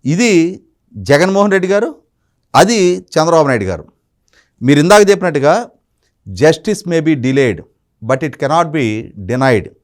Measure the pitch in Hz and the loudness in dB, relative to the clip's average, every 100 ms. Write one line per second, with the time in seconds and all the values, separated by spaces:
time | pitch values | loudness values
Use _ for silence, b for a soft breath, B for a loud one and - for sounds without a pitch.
0 | 127 165 240 180 170 190 _ _ _ - | -2 0 2 2 0 -6 _ _ _ -14
1 | 95 143 185 196 202 190 185 202 240 - | 0 2 2 2 2 0 0 -2 -2 -8
2 | _ _ _ _ _ 127 185 226 180 180 | _ _ _ _ _ 2 2 2 0 -2
3 | - 160 160 165 143 120 92 76 - _ | -4 -2 2 2 2 0 -4 -8 -12 _
4 | _ _ _ _ _ _ 123 143 165 208 | _ _ _ _ _ _ 2 2 4 4
5 | 202 196 180 147 139 196 240 _ _ _ | 4 2 0 0 0 0 -4 _ _ _
6 | _ _ 101 92 147 147 - 208 175 165 | _ _ -18 0 2 2 -4 -6 -4 -2
7 | 160 147 127 135 131 87 - _ _ _ | 0 -2 0 0 0 -2 -12 _ _ _
8 | 113 131 156 - 139 160 165 151 117 107 | -6 -4 -4 -6 -2 -2 -2 -4 -4 -6
9 | - - 95 123 135 110 76 _ | -10 -16 -8 -2 0 0 -4 _